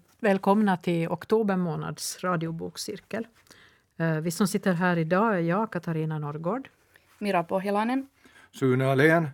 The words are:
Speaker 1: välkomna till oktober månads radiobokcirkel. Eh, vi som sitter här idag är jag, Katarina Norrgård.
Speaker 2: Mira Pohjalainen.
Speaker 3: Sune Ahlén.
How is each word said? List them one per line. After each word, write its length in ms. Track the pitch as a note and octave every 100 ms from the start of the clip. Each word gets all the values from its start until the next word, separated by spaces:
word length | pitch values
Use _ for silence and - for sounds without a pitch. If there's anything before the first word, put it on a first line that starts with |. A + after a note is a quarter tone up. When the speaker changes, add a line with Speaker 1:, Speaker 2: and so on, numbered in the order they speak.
| _ _
Speaker 1:
välkomna 560 | A3 G3 G3 G3+ G#3 F3+
till 320 | - E3+ E3
oktober 480 | D#3+ - A3 G#3+ F#3
månads 680 | F3 D#3 D#3+ D#3 - -
radiobokcirkel. 1000 | F#3 F3 E3 E3 F3 - - G3+ - G#3 A3+ _ _ - - _ _ -
Eh, 180 | E3
vi 160 | D#3 E3
som 180 | - G#3
sitter 240 | G3+ G3
här 240 | E3+ F3+ E3+
idag 380 | D#3+ F3+ A3+
är 60 | F#3+
jag, 320 | E3+ F#3 A3
Katarina 460 | F3 E3+ D#3+ D#3 D#3
Norrgård. 500 | D3+ D3+ E3 A#3+ C4+ _ _ _ _ _
Speaker 2:
Mira 260 | G#3 F3+
Pohjalainen. 640 | E3+ F#3+ G3 G3+ A3 C4 C4+ _ - - -
Speaker 3:
Sune 380 | - C3 B2+ C3+
Ahlén. 380 | C3+ D#3 E3 D#3